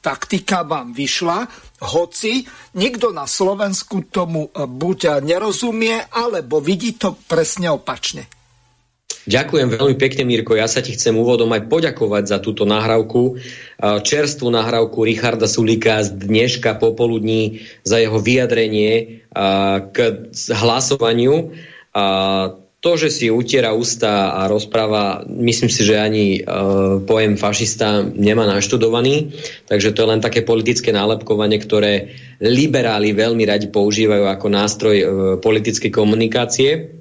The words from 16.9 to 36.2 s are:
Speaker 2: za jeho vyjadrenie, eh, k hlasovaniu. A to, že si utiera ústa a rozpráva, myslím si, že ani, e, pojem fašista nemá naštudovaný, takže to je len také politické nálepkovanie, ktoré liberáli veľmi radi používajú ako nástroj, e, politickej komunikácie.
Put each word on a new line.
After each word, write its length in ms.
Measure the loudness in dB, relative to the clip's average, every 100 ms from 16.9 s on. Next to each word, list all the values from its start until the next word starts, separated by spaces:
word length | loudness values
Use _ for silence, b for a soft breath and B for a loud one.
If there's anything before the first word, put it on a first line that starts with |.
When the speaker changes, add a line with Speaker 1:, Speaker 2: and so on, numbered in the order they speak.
| 2 0 0 0 0 -2 -6 B B 0
Speaker 2:
za 160 | 2
jeho 160 | 2 2
vyjadrenie, 1040 | 2 2 2 0 0 2 2 2 -2 -16 _
eh, 460 | -2 0 2 2 0 -2
k 80 | 0 0 -2 -12 -12 -4
hlasovaniu. 1040 | 0 2 2 0 0 2 2 2 2 -2 B B B B -2
A 80 | 0 2 0 0 -2 -6 -20 _
to, 160 | 0 2
že 80 | 0
si 180 | 0 0
utiera 400 | 0 2 0 2
ústa 640 | 0 -2 -2 0 2 0 0
a 80 | 0
rozpráva, 720 | 0 0 -2 0 0 0 -4
myslím 480 | -8 -2 0 2 0
si, 160 | 2 2
že 80 | 2
ani, 300 | 2 2 2 0
e, 160 | -2 -2 0 2 2 0 2
pojem 320 | 2 2 2
fašista 640 | 0 -2 -4 -2 0 0
nemá 400 | -2 0 2 4
naštudovaný, 880 | 2 0 0 2 2 2 2 0 -2 B B B _
takže 240 | 0 0 2
to 80 |
je 80 | 2
len 80 | 2
také 240 | 0 -2
politické 480 | 2 0 2 0 0
nálepkovanie, 720 | 0 0 -2 0 0 2 0
ktoré 480 | 2 2 2 0 -4 B B B
liberáli 720 | 2 2 2 2 0 0 0 2
veľmi 320 | 2 2 2
radi 240 | 0 0
používajú 560 | 0 2 2 2 4 2
ako 200 | 0 0
nástroj, 440 | 0 0 0 2 4
e, 60 | 2 0 0 0
politickej 520 | 2 2 0 -2 -2 2
komunikácie. 1040 | 2 2